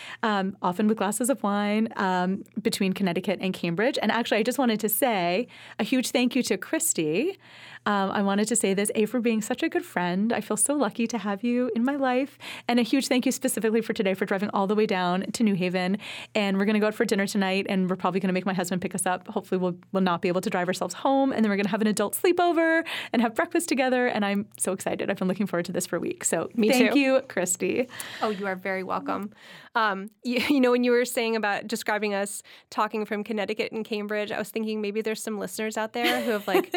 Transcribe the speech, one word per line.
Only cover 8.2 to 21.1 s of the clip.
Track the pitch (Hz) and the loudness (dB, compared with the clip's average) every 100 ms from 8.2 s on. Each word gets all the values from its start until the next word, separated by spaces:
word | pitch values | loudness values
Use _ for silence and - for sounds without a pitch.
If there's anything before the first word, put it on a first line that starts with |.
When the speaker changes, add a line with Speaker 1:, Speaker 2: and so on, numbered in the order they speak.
Speaker 1:
wanted | 196 202 214 | 2 2 2
to | 233 | 2
say | - | 2
this, | 196 208 - | 2 0 0
A, | 214 | 0
for | 254 | 2
being | 233 220 | 2 0
such | 208 254 | -2 -2
a | 330 | -2
good | 349 | -2
friend. | - - 175 180 220 | -2 -2 0 0 0
I | 220 | 0
feel | 208 214 | -2 0
so | - | 0
lucky | 294 220 - 226 | 2 0 0 -2
to | 233 | -2
have | 202 196 | -4 -2
you | 240 240 254 226 | 0 0 0 0
in | |
my | 240 285 | 0 0
life. | 269 247 269 - - - - | 0 0 -2 -6 -16 -10 0
And | 240 | 2
a | |
huge | 240 277 262 | 2 2 2
thank | 254 262 | 2 2
you | |
specifically | 247 262 240 220 226 | 0 -2 0 2 0
for | 220 | 0
today | 220 - | 0 0
for | 190 202 | 0 0
driving | 196 202 | 0 0
all | - 196 | 0 2
the | 214 | 2
way | 214 | 2
down | 185 180 180 - | 2 2 0 -2
to | - | 0
New | 226 196 | 2 2
Haven. | 180 180 180 208 - - - | 0 0 0 -2 -4 -14 -4
And | 220 202 190 | 0 0 2
we're | |
gonna | 202 214 | 2 4
go | 214 | 2
out | 214 | 2
for | |
dinner | 208 202 196 | 0 2 0
tonight, | 208 190 190 196 | 0 0 0 0
and | 190 185 | 0 0
we're | 185 | 0
probably | 185 180 | 0 0
gonna | 190 | 0
make | 180 185 | 0 0
my | |
husband | 180 180 180 | -2 -2 -2
pick | 180 185 | -4 -2
us | 185 | -2
up. | 180 - | -2 -4
Hopefully | 214 - 185 | -8 -2 0
we'll, | 180 180 - | 0 -2 -4
we'll | 190 | 0
not | 185 170 | 2 2
be | 185 | 2
able | 180 | 0
to | 208 | 0
drive | 190 180 | -2 -2
ourselves | 185 190 | -2 -4
home. | - 285 | -2 2